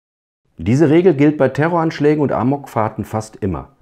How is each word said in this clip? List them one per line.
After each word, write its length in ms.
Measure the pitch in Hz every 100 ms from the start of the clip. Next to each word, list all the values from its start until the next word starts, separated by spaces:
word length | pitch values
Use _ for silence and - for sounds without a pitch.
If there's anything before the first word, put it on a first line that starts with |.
| _ _ _ _ _ -
Diese 320 | 87 131 156
Regel 260 | 160 185 139
gilt 220 | 147 147
bei 120 | 131
Terroranschlägen 720 | - 156 175 160 - 143 151
und 100 | 139
Amokfahrten 720 | - 120 139 139 120 110 -
fast 320 | 104 110 - -
immer. 320 | 101 78 - _